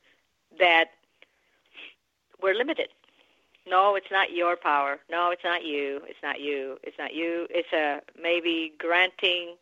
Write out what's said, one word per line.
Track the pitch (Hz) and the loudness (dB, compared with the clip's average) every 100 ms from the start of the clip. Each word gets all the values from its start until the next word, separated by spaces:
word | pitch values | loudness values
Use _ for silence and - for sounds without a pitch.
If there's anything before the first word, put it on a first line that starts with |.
| _ _ _ _ _ - | _ _ _ _ _ 2
that | 180 165 165 _ _ _ _ _ _ _ _ - - _ _ _ _ - | 4 6 4 _ _ _ _ _ _ _ _ -20 -20 _ _ _ _ -4
we're | 196 196 | 0 0
limited. | 269 320 - _ _ _ _ _ _ _ - | 0 -2 -6 _ _ _ _ _ _ _ 0
"No, | 185 202 196 | 4 4 2
it's | - | 0
not | 190 185 | 0 0
your | 170 175 175 | 0 0 0
power. | 165 147 139 139 - | 2 2 2 -2 -6
No, | 170 175 | -2 0
it's | 175 | 0
not | 180 175 160 | -2 -4 -2
you. | 147 143 139 - | -4 -4 -6 -10
It's | - | -12
not | 147 139 | -8 -6
you. | 143 143 135 131 | -4 -4 -6 -10
It's | - - | -14 -10
not | 143 | -10
you." | 151 165 170 170 | -4 -4 -4 -4
It's | 175 165 | -4 -2
a | 165 151 143 - - | -2 -2 -4 -8 -8
maybe | 170 175 165 165 160 156 | -2 0 0 -2 -2 -6
granting | 165 170 185 - 190 175 170 175 | 0 2 2 2 -2 0 -6 -14